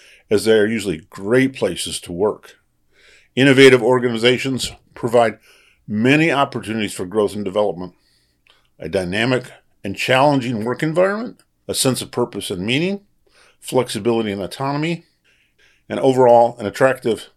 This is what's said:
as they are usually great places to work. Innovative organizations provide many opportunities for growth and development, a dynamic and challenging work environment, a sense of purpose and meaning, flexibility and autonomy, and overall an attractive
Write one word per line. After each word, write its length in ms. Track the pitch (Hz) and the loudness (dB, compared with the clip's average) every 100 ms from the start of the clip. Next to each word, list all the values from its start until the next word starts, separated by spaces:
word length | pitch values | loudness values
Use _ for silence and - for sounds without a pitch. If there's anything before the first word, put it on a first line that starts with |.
| _ _ - | _ _ -2
as 140 | 104 | 0
they 120 | 107 110 | 4 4
are 100 | 107 | 2
usually 420 | 113 98 78 - | -2 -4 -6 -10
great 420 | - 98 131 135 | -10 0 2 2
places 440 | 131 101 85 - - | -2 -4 -4 -10 -10
to 120 | - | -8
work. 460 | 85 104 - - _ _ _ _ _ _ _ _ | -4 -2 -4 -14 _ _ _ _ _ _ _ _
Innovative 480 | 123 139 131 135 127 | 2 4 8 8 8
organizations 880 | 117 127 123 113 120 123 135 123 - - _ | 4 0 0 0 0 0 -2 -6 -8 -14 _
provide 460 | - 123 120 117 - _ _ _ _ - | -10 0 2 2 -2 _ _ _ _ -8
many 420 | 107 123 151 165 | 0 4 4 2
opportunities 640 | 139 135 120 98 110 101 | 0 -2 -4 -8 -6 -6
for 100 | - | -6
growth 300 | 92 107 101 | -4 -2 -2
and 100 | 104 | -2
development, 500 | 98 104 101 85 90 _ _ _ _ _ _ _ _ - | -6 -2 -2 -4 -12 _ _ _ _ _ _ _ _ -16
a 100 | 80 | -6
dynamic 600 | 95 87 101 123 123 - - _ _ | -4 -2 -2 0 -2 -4 -20 _ _
and 140 | 104 92 | -12 -8
challenging 680 | - 127 147 139 120 113 | 0 2 2 0 -2 -6
work 200 | 113 123 | -6 -4
environment, 580 | 156 165 190 214 247 - _ _ - | -4 0 -2 -2 -10 -16 _ _ -10
a 80 | |
sense 260 | 185 131 120 | -4 -2 -2
of 120 | 101 | -6
purpose 360 | - 120 101 - | -6 -6 -6 -8
and 160 | 92 | -6
meaning, 360 | 101 135 180 202 _ _ _ _ _ _ | -4 -2 -4 -6 _ _ _ _ _ _
flexibility 720 | - 131 123 113 113 113 107 | -4 -2 -2 -4 -2 -2 -2
and 100 | 98 | -6
autonomy, 640 | 90 - 139 143 160 170 _ _ _ _ _ _ _ _ - | -8 -8 -6 -4 -6 -8 _ _ _ _ _ _ _ _ -12
and 100 | 110 | -2
overall 580 | 135 127 123 120 117 117 | 2 4 6 6 4 -2
an 80 | 101 | -6
attractive 640 | - 135 123 123 101 - | 0 0 0 -4 -4 -8